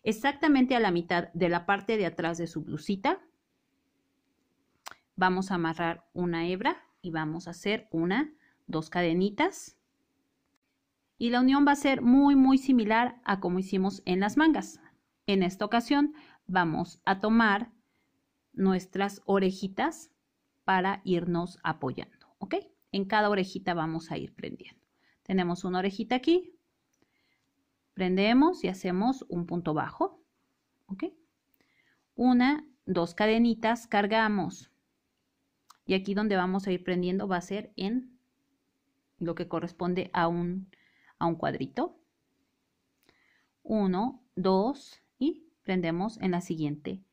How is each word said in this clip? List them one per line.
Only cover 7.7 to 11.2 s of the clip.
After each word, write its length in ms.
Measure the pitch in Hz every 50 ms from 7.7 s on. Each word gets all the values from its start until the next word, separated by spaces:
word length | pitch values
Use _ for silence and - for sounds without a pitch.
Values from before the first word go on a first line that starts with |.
| 214 220 214 _
una, 420 | - 165 165 175 196 247 311 302 - _ _ _ _ _ _ -
dos 180 | - 156 156 -
cadenitas. 880 | - 175 180 170 165 180 190 202 202 - 302 392 - - - - - _ _ _ _ _ _ _ _ _ _ _ _ _ _ _ _ _ _ _ _ _ _ _ _ _ _ _ _
Y 120 | -